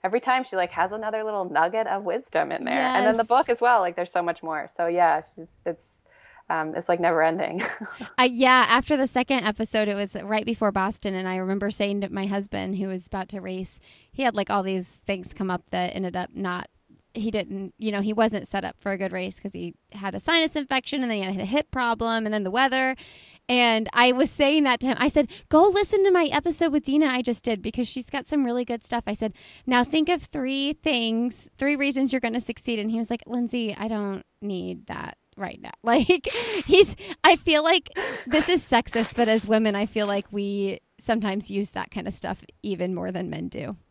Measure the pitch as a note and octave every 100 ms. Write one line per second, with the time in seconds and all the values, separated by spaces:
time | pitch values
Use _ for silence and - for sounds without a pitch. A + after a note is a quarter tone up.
0 | F#3 A3+ - B3+ B3+ F#3 F3 E3+ F#3 G#3+
1 | G#3+ G#3+ G#3+ G#3 F3+ D#3 D#3+ A3 A3+ G3
2 | G3+ A3+ - D#3+ D3 - - C#3+ D3+ D#3
3 | A3 A3+ A3+ B3 C4 A#3 A#3+ A#3 F3+ F3
4 | F3+ F3+ E3+ E3+ D#3+ D#3 - - E3+ F3
5 | E3+ D#3 - - E3 _ - D#3+ _ _
6 | _ _ - - _ E3 D#3 D#3+ F3 F3
7 | E3+ E3 D#3+ E3 E3+ F3 - - G#3+ -
8 | A3 - B3+ A#3+ B3+ B3+ A#3 A#3+ - D4
9 | C4+ B3+ B3 C4 G#3+ G#3+ A3+ A3 G#3 G3+
10 | G3+ G3+ G3 G#3+ A3 A3+ G#3+ G3 F#3+ -
11 | G#3 F#3+ F#3 F#3 F#3 G3 G3+ - G3+ G3+
12 | G3 G3 G3 G3 G3 G3+ F#3+ F#3 F#3+ F#3
13 | F3 G3 F#3+ G3+ F#3 F#3 F#3 - _ _
14 | _ - B3+ G#3+ G3 G3+ F#3+ F#3+ F3+ -
15 | - G3 F3 - F#3+ F3+ _ F#3 F3+ -
16 | F#3 F3+ F3+ - F#3+ F3+ - _ _ _
17 | _ - G#3+ G#3+ - G3 F#3+ _ G#3+ G3+
18 | G3+ G#3+ A3 G#3 - G3+ F#3+ - G3+ G3
19 | F#3+ F#3 F#3 F#3 G3 F3+ E3+ - _ G3+
20 | G3 G3 - E4 D#4+ D#4 C#4 C4 - C#4+
21 | B3 G#3+ F#3+ G3 F#3+ C#4 - C4 A#3+ A3+
22 | A#3 A3+ A3 G#3+ F#3+ A3+ C4+ C4 C4 C4
23 | - - - - - B3 A#3+ A3 A3 -
24 | B3 B3 C4+ - C#4 D#4 C#4 A#3+ B3+ -
25 | C#4+ D4 B3 - _ D4+ G4 F#4+ G#4 G#4
26 | G4 F4+ D#4+ D4 E4+ D#4 E4 D4 D4 D4
27 | D4+ B3+ A#3+ A#3 - G#3+ G3 - A#3 B3+
28 | A#3 C#4 - D4+ B3 B3 B3 A#3 - B3
29 | - G#3+ G#3+ - - - - B3 B3 D#4+
30 | D#4 F4 - D4+ C4 C4+ C#4 D4 D#4 B3
31 | A3+ A3+ A#3+ - - _ C#4 D4 C#4 C4
32 | C4 C4 A#3 A#3+ - - - A3+ G#3 A3+
33 | A3+ A#3+ - A#3+ A#3+ B3 A3+ - A3 G#3+
34 | G3+ G3 - _ G#3 F#3 F3+ - - -
35 | - - _ - G3 - - - - A#3+
36 | B3+ F4 - A#4 A#4 G#4 - F4 G#4 -
37 | G4 - G#4 F4 - D4+ D#4+ F4+ - -
38 | - - - D4+ D#4 F4 - A#3 - A#3
39 | A3+ - A#3 A3 G#3 A3 A3 G3+ G#3 A3
40 | G#3 G3+ - G3+ G3+ G3+ G3 - _ _
41 | - A3+ G3+ G3 - G3 G3+ F#3 F#3 G#3+
42 | F#3 - - F3+ - _ G#3 F3+ F3+ F3+
43 | F#3 F#3 F3+ D#3+ E3+ - - F#3 _